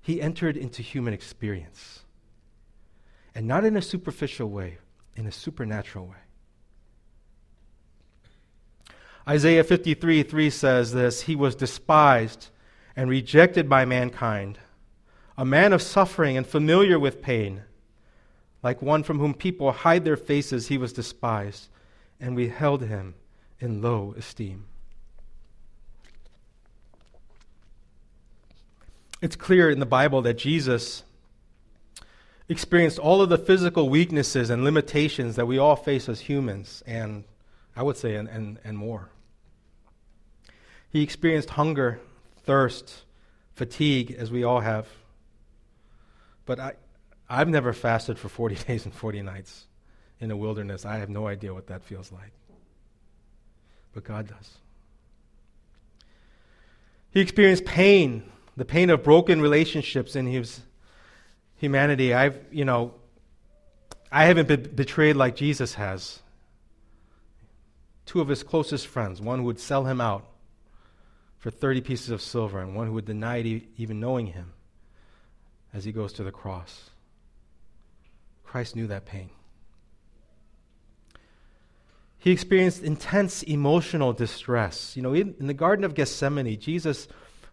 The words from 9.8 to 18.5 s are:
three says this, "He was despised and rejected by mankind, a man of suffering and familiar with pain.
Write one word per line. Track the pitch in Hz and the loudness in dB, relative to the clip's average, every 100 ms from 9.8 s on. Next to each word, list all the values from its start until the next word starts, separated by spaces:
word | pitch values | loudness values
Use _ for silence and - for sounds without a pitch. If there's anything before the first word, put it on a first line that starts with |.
| 165 147 165 160 | 2 0 2 2
three | 143 156 151 | 2 2 0
says | - 139 127 120 | 2 4 4 2
this, | 123 123 120 | 2 0 0
"He | - 151 | -4 0
was | 139 - | 0 0
despised | 127 - - 151 147 123 113 - - _ _ _ _ - | -6 -6 4 6 8 6 2 -8 -20 _ _ _ _ -4
and | 127 | -2
rejected | 131 117 147 180 180 147 | -2 4 8 8 6 4
by | 135 127 | 4 4
mankind, | 127 123 - 117 104 98 104 - _ _ _ _ _ - - | 0 -2 -2 -4 -4 -6 -12 -20 _ _ _ _ _ -18 -6
a | 131 | 2
man | 143 202 | 6 6
of | 180 | 4
suffering | - 196 185 - 151 131 | 2 2 2 2 0 0
and | 127 | -2
familiar | 156 151 175 196 170 | 0 4 6 6 4
with | 139 - | 2 -2
pain. | - 117 101 98 - _ _ _ _ _ _ _ _ | -4 -2 -2 -8 -16 _ _ _ _ _ _ _ _